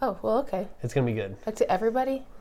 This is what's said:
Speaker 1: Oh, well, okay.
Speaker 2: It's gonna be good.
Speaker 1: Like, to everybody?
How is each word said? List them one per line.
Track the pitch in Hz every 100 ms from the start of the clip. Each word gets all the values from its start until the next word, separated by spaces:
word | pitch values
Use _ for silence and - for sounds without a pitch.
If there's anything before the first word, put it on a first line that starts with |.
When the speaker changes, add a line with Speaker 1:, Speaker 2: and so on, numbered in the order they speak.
Speaker 1:
Oh, | 214 196
well, | 214 226
okay. | - 185 196 -
Speaker 2:
It's | 123
gonna | 139 123
be |
good. | 110 98 98
Speaker 1:
Like, | - 214
to | -
everybody? | 185 226 247 262 269 - -